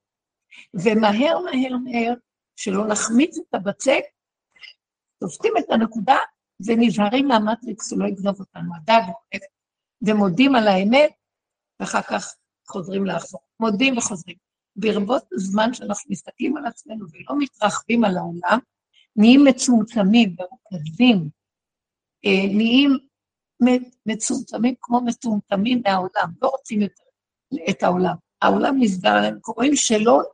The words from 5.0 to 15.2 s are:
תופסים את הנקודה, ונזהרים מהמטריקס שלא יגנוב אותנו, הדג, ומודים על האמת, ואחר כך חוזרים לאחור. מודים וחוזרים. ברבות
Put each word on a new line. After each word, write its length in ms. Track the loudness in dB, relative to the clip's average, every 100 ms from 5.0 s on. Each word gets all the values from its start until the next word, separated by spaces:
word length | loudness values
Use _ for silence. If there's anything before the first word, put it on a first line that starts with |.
| _ -12
תופסים 320 | -12 -6 -4 -2
את 120 | 0
הנקודה, 460 | 0 0 -2 0 0 -2 _ _ -10 -2
ונזהרים 640 | 2 2 2 0 0 2
מהמטריקס 600 | 0 0 -4 -8 -12 -8
שלא 140 | -4 -4
יגנוב 340 | -4 -4 -6
אותנו, 320 | -8 -12 -12 -8
הדג, 260 | 2 2 2 -8 _ -14 -14 _ _ _ _ -6
ומודים 520 | 0 2 2 4 4
על 140 | 4 4
האמת, 420 | 4 4 4 2 0 _ _ _ _ _ -12
ואחר 220 | -6 -4
כך 320 | -4 -8 -8 -18 _ _ -14
חוזרים 360 | -12 -8 -6 -4
לאחור. 340 | -6 -8 -16 _ -6
מודים 380 | -2 0 0 0
וחוזרים. 380 | -6 -8 -14 -20 _ _ _ -6
ברבות 460 | -4 -2 -2 -4